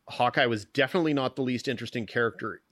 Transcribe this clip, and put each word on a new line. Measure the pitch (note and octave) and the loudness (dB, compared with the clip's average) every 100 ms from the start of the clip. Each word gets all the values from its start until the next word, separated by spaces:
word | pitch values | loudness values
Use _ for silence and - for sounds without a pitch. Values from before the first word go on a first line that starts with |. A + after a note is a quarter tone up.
| - | -18
Hawkeye | - B2 D#3 B2+ | 0 2 4 2
was | A2+ | 2
definitely | G2+ - C3 F#3 D#3+ | -2 0 2 2 2
not | C#3+ C3 - | 2 0 -2
the | |
least | B2+ B2 - | -2 -2 -2
interesting | A#2+ A#2 B2 G#2 | -6 -6 -6 -4
character | A#2+ A#2 - A#2 F#2 _ | 0 0 -2 -8 -10 _